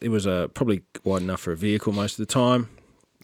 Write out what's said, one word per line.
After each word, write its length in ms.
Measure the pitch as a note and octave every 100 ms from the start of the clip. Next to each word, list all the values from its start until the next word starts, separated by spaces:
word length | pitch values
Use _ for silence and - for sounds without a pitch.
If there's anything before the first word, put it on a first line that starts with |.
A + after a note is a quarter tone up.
it 60 | A#2
was, 160 | A2 G2
uh, 220 | F2+ E2
probably 340 | - B2 F#2+ - -
wide 180 | F#2+ F#2+
enough 180 | F#2 F2+
for 120 | F2+
a 40 | E2
vehicle 360 | G#2 G#2+ A2+
most 240 | G2+ G#2 -
of 80 | G#2+
the 60 |
time. 360 | C3+ B2 B2 A#2 - _ _ _ _